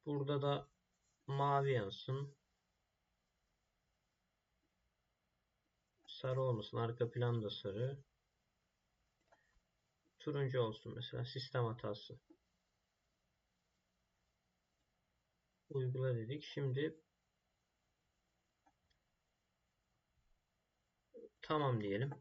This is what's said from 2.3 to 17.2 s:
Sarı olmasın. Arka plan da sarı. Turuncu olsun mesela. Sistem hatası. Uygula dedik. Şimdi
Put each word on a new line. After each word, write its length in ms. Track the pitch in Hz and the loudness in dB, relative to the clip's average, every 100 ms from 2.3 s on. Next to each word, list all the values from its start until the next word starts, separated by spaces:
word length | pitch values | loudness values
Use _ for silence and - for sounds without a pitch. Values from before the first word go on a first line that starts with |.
| - _ _ _ _ _ _ _ _ _ _ _ _ _ _ _ _ _ _ _ _ _ _ _ _ _ _ _ _ _ _ _ _ _ _ _ _ - | -10 _ _ _ _ _ _ _ _ _ _ _ _ _ _ _ _ _ _ _ _ _ _ _ _ _ _ _ _ _ _ _ _ _ _ _ _ -16
Sarı 340 | - 131 131 | -6 -2 2
olmasın. 360 | 131 113 - 117 | 2 0 -2 -2
Arka 340 | 117 117 117 | -2 0 -2
plan 320 | 120 120 117 | 2 2 2
da 60 | 104 | -2
sarı. 540 | - 101 101 127 139 - _ _ _ _ _ _ _ _ _ _ _ _ _ _ _ _ _ _ _ _ _ | -4 -4 -2 -2 -4 -12 _ _ _ _ _ _ _ _ _ _ _ _ _ _ _ _ _ _ _ _ _
Turuncu 420 | - 143 135 127 | -4 0 0 2
olsun 340 | 113 107 113 117 | 0 -2 -10 -10
mesela. 300 | 123 117 123 | -8 -6 -6
Sistem 400 | 131 123 131 117 | -6 -4 0 0
hatası. 540 | 113 107 104 - 120 _ - _ _ _ _ _ _ _ _ _ _ _ _ _ _ _ _ _ _ _ _ _ _ _ _ _ _ _ _ _ _ _ _ _ | -2 -4 -6 -10 -18 _ -20 _ _ _ _ _ _ _ _ _ _ _ _ _ _ _ _ _ _ _ _ _ _ _ _ _ _ _ _ _ _ _ _ _
Uygula 460 | 139 127 127 131 117 | 0 0 2 2 0
dedik. 280 | 110 147 | -2 -6
Şimdi 580 | - 147 139 127 156 160 _ _ | -6 -2 0 2 0 -2 _ _